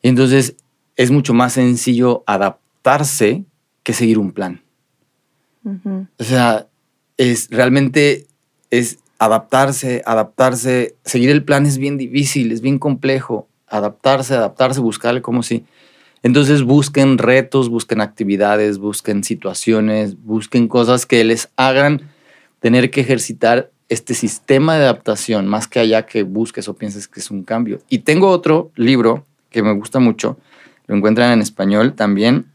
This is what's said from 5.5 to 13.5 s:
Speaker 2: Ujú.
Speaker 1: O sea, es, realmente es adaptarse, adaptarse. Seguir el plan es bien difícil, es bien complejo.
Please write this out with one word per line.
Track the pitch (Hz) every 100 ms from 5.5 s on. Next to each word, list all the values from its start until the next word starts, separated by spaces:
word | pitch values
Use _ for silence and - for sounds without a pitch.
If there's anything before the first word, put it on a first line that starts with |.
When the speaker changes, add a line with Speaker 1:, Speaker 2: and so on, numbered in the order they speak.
| _
Speaker 2:
Ujú. | 220 196 196 190 190 _
Speaker 1:
O |
sea, | 113 127 120 110 - _ _ _ _ -
es, | 123 117 -
realmente | 113 127 135 135 147 147 120 _ _ _ _ _
es | 120 117 - _ _
adaptarse, | 110 110 - 131 135 131 131 123 -
adaptarse. | 113 107 - 127 120 123 127 117 _ -
Seguir | 127 127
el | 147
plan | 143 139 143
es | 135
bien | 139 143
difícil, | 127 131 139 - 113
es | 113
bien | 127 139
complejo. | 151 131 139 135 - 107 -